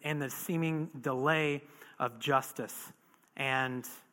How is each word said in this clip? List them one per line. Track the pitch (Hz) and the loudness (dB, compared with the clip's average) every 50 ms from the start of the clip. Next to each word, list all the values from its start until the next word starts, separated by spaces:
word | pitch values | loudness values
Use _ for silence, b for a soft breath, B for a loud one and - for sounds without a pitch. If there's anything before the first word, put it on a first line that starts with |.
| - | -4
and | 147 156 147 | -2 0 0
the | 139 127 | -2 -2
seeming | - - - - 170 165 165 160 160 156 160 156 - 135 | -4 -6 -2 0 0 2 2 2 2 0 0 -2 -4 -4
delay | - 143 131 127 135 151 160 156 151 147 143 139 - B B B B B B B | -2 -2 0 2 4 4 4 4 4 2 0 -2 -4 B B B B B B B
of | 127 123 117 113 | -2 -2 -2 -2
justice. | 113 147 139 131 127 - - - 113 - - - - - - _ _ _ _ _ _ _ - 147 | 2 4 4 4 4 2 -6 -8 -8 -8 -8 -12 -14 -14 -18 _ _ _ _ _ _ _ -6 -4
And | 139 135 131 131 131 127 127 123 123 - - - - _ | 0 2 2 2 2 0 -2 -4 -6 -8 -12 -18 -20 _